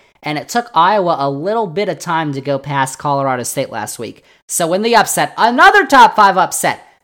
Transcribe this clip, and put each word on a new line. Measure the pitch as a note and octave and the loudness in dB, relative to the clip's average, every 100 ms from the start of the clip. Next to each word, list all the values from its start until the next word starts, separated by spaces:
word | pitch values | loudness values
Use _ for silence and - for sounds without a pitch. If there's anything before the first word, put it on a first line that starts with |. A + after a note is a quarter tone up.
| _ _ | _ _
And | D3+ D3+ | -8 -8
it | B2+ | -6
took | A#3+ A#3+ | -6 -2
Iowa | D#3+ F3+ G#3+ F3 C3+ | 2 2 2 0 -2
a | C#3 | -2
little | C#3 F3 A3+ G3+ | -4 -4 -4 -4
bit | D#3 G3+ | -4 -6
of | D#3 | -6
time | - E3 D#3 | -6 -4 -4
to | C3+ | -6
go | C#3+ C#3 | -4 -6
past | C#3+ C#3 C3 - | -4 -4 -4 -4
Colorado | D3 C#3 C3+ B2+ | -4 -2 -2 -4
State | A#2+ - C3 | -6 -6 -6
last | A2+ G#2+ - | -8 -10 -10
week. | A2 - _ _ - | -14 -14 _ _ -10
So | - E3 | -6 -2
in | F#3 | -2
the | A3+ A3+ | 2 2
upset, | - - D3 - | 2 -2 -4 0
another | A3 B3 F#4 G4 C#4+ | 0 4 6 6 4
top | C4+ A3 - | 6 6 6
five | G3 F#3 | 2 4
upset, | E3+ - E3 A2 _ _ | 0 -2 -4 -6 _ _